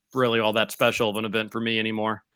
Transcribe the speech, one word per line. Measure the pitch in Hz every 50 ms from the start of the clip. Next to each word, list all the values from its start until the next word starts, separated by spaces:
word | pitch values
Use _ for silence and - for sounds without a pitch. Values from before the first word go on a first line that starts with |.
| _ _ -
really | 127 127 120 113 117
all | 110 107 107
that | 113 107 101
special | - - 131 120 113 - 120 107
of | 101
an | 110 110
event | 107 95 113 110 107
for | - 113 117
me | 113 113 110
anymore. | 110 110 110 110 107 110 110 104 - _ _